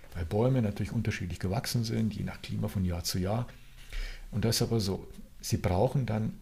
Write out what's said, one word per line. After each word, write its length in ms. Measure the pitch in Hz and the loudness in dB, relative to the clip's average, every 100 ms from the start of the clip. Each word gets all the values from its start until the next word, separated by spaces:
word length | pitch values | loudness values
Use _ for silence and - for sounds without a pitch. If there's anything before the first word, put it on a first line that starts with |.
| - | -12
Weil 120 | - 82 | -6 0
Bäume 340 | 104 123 131 | 4 4 4
natürlich 320 | 104 101 104 | 2 0 -2
unterschiedlich 460 | 117 104 - 90 85 | 0 0 -2 -4 -4
gewachsen 460 | 92 117 - 123 | -2 -2 0 0
sind, 300 | 113 113 110 | 0 0 0
je 80 | 98 | 0
nach 200 | 95 - | -6 -6
Klima 260 | - 104 107 | -6 -4 -2
von 160 | 101 | 0
Jahr 180 | 90 87 | 0 0
zu 160 | - 92 | -2 0
Jahr. 280 | 92 113 123 - - - - - - - - | 0 0 -2 -10 -18 -16 -6 -4 -4 -8 -6
Und 140 | 113 | 0
das 120 | 113 107 | 2 4
ist 60 | |
aber 160 | 117 113 | 4 4
so, 300 | 98 92 - - - - | 2 -2 -6 -14 -16 -12
Sie 160 | - 101 | -2 2
brauchen 480 | 101 90 123 143 | 4 4 4 4
dann 300 | 117 107 110 - | 2 0 0 -4